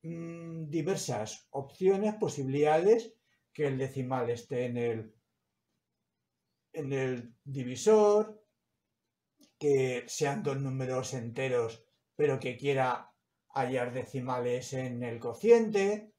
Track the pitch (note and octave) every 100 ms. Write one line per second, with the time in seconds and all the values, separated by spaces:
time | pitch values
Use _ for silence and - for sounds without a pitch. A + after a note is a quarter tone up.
0 | D#3+ E3 E3+ E3+ E3 E3 D#3+ D#3+ D#3 F#3+
1 | - A#2 G#2+ - _ C#3 C3+ - F#3+ G3
2 | G#3+ G#3+ D3+ C#3+ C3 C#3 D3 D#3 F#3 A3+
3 | A3+ _ _ _ _ - D3 C3 C3 C3+
4 | B2+ C3 A#2+ A#2 - B2+ B2 A#2+ A#2+ A2+
5 | A2 _ _ _ _ _ _ _ _ _
6 | _ _ _ _ _ _ _ D#3+ C#3 C3+
7 | C3 B2 A2+ _ - C3+ B2+ B2 G#3+ G#3+
8 | G#3 G#3 G#3+ - _ _ _ _ _ _
9 | _ _ _ _ - _ D3 C#3 C3 B2
10 | A#2+ - C#3+ B2 D3 C3+ C#3 C3 B2+ B2+
11 | B2 B2+ A#2 A#2 C3+ B2 A2+ - _ _
12 | _ _ A2 C3+ C3 A2 C#3+ C3+ C3 A#2+
13 | - _ _ _ _ C3+ B2 C3 B2 B2
14 | B2 C3+ B2+ B2+ B2 B2 B2+ C3 C3 A#2+
15 | A#2+ A2+ A#2+ A2+ G#3+ A#3 A3 G3+ G3 G#3+
16 | -